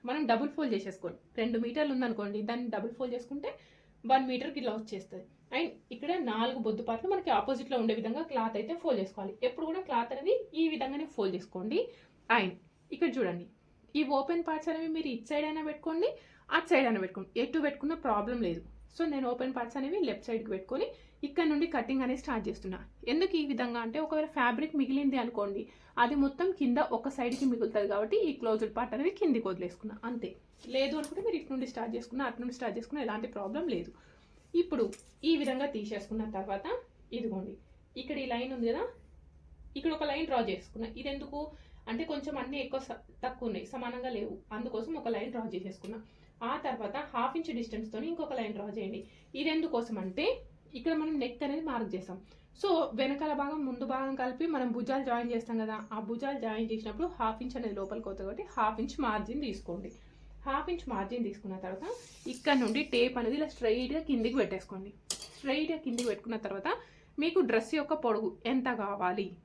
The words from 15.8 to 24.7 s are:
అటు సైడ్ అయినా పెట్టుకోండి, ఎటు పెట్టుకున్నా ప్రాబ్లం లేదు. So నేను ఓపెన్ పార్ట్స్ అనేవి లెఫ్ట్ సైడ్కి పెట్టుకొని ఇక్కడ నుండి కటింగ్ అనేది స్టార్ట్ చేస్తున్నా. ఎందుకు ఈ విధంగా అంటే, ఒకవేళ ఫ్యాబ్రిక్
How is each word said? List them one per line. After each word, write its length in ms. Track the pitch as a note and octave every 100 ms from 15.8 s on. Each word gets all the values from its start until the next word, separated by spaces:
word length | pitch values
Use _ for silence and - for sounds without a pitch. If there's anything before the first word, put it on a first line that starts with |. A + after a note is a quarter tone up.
| D#4+ E4 B4 - - - - E4
అటు 100 | E4
సైడ్ 140 | D4+ B3
అయినా 120 | G#3 F#3
పెట్టుకోండి, 260 | F#3+ F#3+ A#3
ఎటు 200 | B3 D#4+ D4
పెట్టుకున్నా 320 | C#4+ C#4+ D#4+ C4
ప్రాబ్లం 340 | G#3 G#3 A#3+ F#3
లేదు. 140 | E3 - - - -
So 80 | D#4+
నేను 140 | C#4 B3
ఓపెన్ 220 | B3 B3+
పార్ట్స్ 220 | B3+ A#3 C#4
అనేవి 220 | C4+ G4 C4+
లెఫ్ట్ 180 | G3+ -
సైడ్కి 220 | A3+ A3
పెట్టుకొని 340 | F#3+ - C4+ - - - - C#4
ఇక్కడ 180 | F4 D#4+
నుండి 140 | D4 E4
కటింగ్ 300 | C4+ A#3 C4
అనేది 160 | B3+ C#4
స్టార్ట్ 220 | D4+ A3+ G3
చేస్తున్నా. 300 | A3 F#3+ F#3 - - A#3
ఎందుకు 220 | D#4 G4 E4
ఈ 0 | C#4+
విధంగా 300 | A#3+ B3 A#3 A3+
అంటే, 120 | C#4
ఒకవేళ 240 | D#4 D#4 D#4 D4
ఫ్యాబ్రిక్ 400 | B3 A#3 D#4